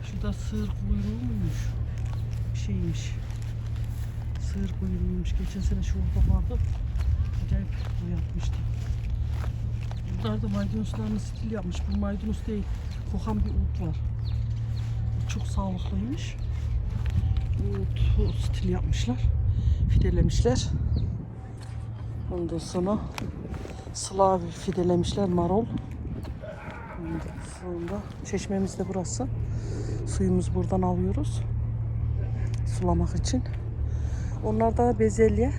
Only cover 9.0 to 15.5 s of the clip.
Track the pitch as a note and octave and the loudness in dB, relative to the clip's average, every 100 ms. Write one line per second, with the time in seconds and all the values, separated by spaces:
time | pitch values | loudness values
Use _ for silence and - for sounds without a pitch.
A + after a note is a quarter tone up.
9 | - - - - - - - - - - | 0 0 0 0 -2 -2 -2 -2 -4 -4
10 | - F3 A3 G#3+ A3 G3+ G3+ A3 G#3+ A3 | -4 -2 -2 0 0 0 0 0 -2 -2
11 | A3 C#3+ - - A2+ A2 F3 - - G3+ | -2 -2 -2 -4 -4 -2 -2 -2 0 0
12 | G3+ G3+ G#3+ G#3+ - G#3 - - - - | 0 0 -2 -2 -2 -2 -2 -4 -4 -4
13 | - G3+ A3 G#3+ G#3 G3 F#3 - E3+ D#3 | -2 -2 0 0 2 2 0 0 -2 -2
14 | - - - - - - - - - - | -2 -2 -2 -2 -2 -2 -2 -2 -2 -2
15 | - - - - - | 0 0 -2 -2 -2